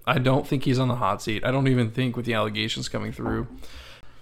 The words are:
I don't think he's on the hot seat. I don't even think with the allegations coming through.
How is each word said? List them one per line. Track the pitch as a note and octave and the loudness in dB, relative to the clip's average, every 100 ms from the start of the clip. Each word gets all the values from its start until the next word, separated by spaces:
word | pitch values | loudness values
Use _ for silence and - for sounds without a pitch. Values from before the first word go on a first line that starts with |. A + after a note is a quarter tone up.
| - | 0
I | C3 | 2
don't | B2+ C3+ - | 4 2 2
think | C#3+ C#3 | 0 2
he's | B2+ | 2
on | B2+ | 2
the | B2 | 2
hot | G2 G#2 | 0 0
seat. | - G2+ - | -2 -2 0
I | |
don't | C3 C3 | 2 4
even | B2 A2+ | 4 2
think | A2 C3 A#2+ | 0 -2 -2
with | A#2+ | -2
the | |
allegations | A2+ G#2+ G#2+ A2 B2+ B2 | 0 0 0 -2 -4 -4
coming | A2+ G#2+ | -6 -6
through. | B2 A#2 A2 A#2 - - - - - - - | -6 -4 -2 -4 -10 -14 -14 -16 -16 -16 -16